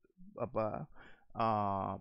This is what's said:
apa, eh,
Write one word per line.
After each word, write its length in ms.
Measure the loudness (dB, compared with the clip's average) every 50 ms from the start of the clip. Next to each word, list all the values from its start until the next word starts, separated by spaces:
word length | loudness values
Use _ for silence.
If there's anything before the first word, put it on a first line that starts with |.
| -20 _ _ -18 -18 -14 -6 -4
apa, 480 | -4 -2 0 0 0 0 0 -4 -6 -8 -12 -14 -16 -16 -18 -20 -20 -8 -2 2
eh, 540 | 2 4 4 4 4 4 2 2 2 0 -2 -4